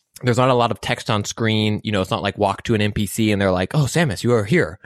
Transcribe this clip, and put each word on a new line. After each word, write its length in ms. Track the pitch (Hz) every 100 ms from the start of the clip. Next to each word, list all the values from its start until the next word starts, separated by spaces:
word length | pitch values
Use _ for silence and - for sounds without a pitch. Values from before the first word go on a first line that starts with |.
| _ -
there's 140 | 127 117
not 140 | 131
a 40 |
lot 160 | 123 117
of 80 | 110
text 260 | - 120 -
on 160 | 104
screen. 560 | 98 - 113 107 107 104
You 80 | 110
know, 120 | 101
it's 80 | 95
not 120 | 107
like 140 | 98 104
walk 260 | 101 98
to 100 | -
an 80 | 110
N 100 | 104
P 140 | 107 104
C 260 | - 107
and 80 | 101
they're 100 | 98
like, 240 | 92 92
"Oh, 100 | 151 131
Samus, 360 | 160 156 87
you 120 | 117
are 100 | 120
here. 340 | 98 170 82 90